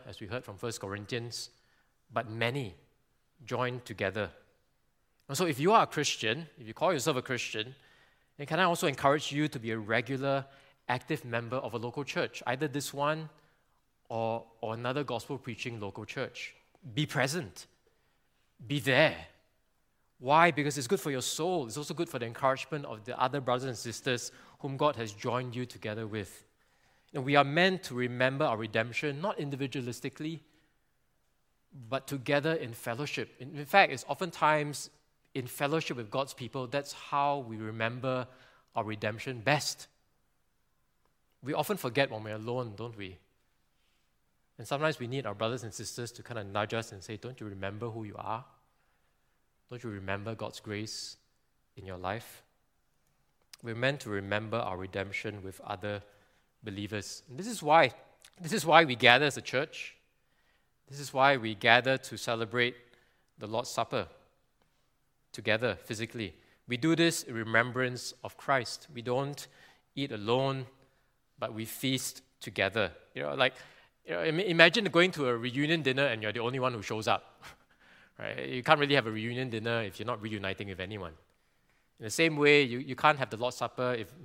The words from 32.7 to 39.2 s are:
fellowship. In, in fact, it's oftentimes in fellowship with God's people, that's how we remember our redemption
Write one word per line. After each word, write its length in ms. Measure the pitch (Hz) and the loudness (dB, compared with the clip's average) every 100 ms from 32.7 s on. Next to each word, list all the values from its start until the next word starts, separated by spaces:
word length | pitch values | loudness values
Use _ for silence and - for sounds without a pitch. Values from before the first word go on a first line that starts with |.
fellowship. 640 | 113 123 117 147 - 107 - | -8 -6 -4 -4 -4 -6 -8
In, 180 | 127 147 | -12 -10
in 80 | 147 | 4
fact, 260 | 196 160 | 8 8
it's 140 | 135 - | 4 -6
oftentimes 800 | 143 185 - 151 151 147 139 - _ _ _ _ | -4 -4 2 4 4 2 -6 -10 _ _ _ _
in 120 | 139 123 | -8 -6
fellowship 520 | - 143 160 - 131 | -2 0 2 -2 -6
with 120 | 107 | -4
God's 240 | 127 139 | -4 -4
people, 340 | - 120 139 127 | -6 -8 -6 -4
that's 260 | 143 139 | -4 -6
how 460 | - - 147 143 143 | -12 -2 0 2 0
we 180 | 117 110 | -4 -8
remember 680 | 110 110 113 123 131 127 120 - - - _ 117 | -8 -2 -2 0 -2 -2 -4 -12 -20 -20 _ -4
our 80 | 107 | -2
redemption 560 | 104 107 110 | -2 -4 -4